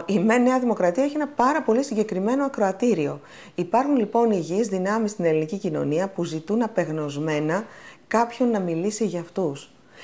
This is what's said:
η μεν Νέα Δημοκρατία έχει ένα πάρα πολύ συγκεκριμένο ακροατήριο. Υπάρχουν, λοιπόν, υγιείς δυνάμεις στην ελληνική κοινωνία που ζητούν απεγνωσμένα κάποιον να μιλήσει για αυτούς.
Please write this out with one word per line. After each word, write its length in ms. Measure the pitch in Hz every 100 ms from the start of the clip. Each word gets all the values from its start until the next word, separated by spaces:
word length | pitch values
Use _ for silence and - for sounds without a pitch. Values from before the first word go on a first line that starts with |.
| -
η 120 | 196
μεν 240 | 214 247
Νέα 160 | 247 254
Δημοκρατία 440 | 240 202 175 175
έχει 100 | 285
ένα 140 | 302 294
πάρα 340 | - 254 302
πολύ 200 | - 226
συγκεκριμένο 640 | 285 214 214 185 208 269
ακροατήριο. 760 | 277 277 196 190 247 170 143 143 - - -
Υπάρχουν, 420 | - 175 233 277 269
λοιπόν, 340 | 208 233 233
υγιείς 380 | 190 151 190 226
δυνάμεις 420 | 190 185 226 208
στην 140 | 208
ελληνική 340 | 170 156 156 196
κοινωνία 500 | 185 147 143 - -
που 160 | -
ζητούν 380 | 165 156 156 220
απεγνωσμένα 1040 | 233 202 175 156 147 143 156 151 151 185 220 - - - _
κάποιον 420 | 220 233 - 247
να 100 | 214
μιλήσει 460 | 180 165 202 220 214
για 140 | 202
αυτούς. 500 | 170 - 165 139 - - - -